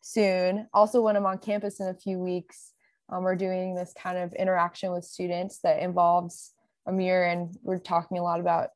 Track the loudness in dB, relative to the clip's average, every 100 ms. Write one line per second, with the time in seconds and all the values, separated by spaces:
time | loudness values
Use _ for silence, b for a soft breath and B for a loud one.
0 | -4 2 2 4 2 0 0 4 4 4
1 | 4 2 0 -4 -4 -4 -4 -6 -8 -6
2 | -6 -4 -2 -4 -6 -20 -20 _ _ _
3 | _ -4 0 0 0 -2 -4 -6 -8 -10
4 | -6 -4 -6 -2 0 2 0 -2 -6 -6
5 | -8 -8 -4 -4 -6 -2 0 2 2 2
6 | 4 4 0 -12 -20 _ _ _ -4 -2
7 | 2 2 2 0 -4 -8 -6 -6 0 -2
8 | 0 -4 -2 0 2 0 0